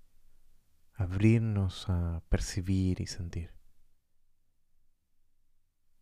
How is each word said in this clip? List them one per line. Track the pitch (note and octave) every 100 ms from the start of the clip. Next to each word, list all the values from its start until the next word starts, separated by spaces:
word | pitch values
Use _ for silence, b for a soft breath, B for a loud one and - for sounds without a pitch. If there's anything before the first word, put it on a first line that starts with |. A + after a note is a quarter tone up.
| - - - - - - _ _ -
abrirnos | - F2+ F#2+ A2 A#2 A2+ G2+ F#2+ - -
a | F2 E2+ E2 -
percibir | G2 - - F2+ F#2+ F#2 F2
y | F2+
sentir. | - E2+ F2 E2 - - - - - _ _ _ _ _ _ _ _ _ _ _ _ _ _ _ _ _ _ _ _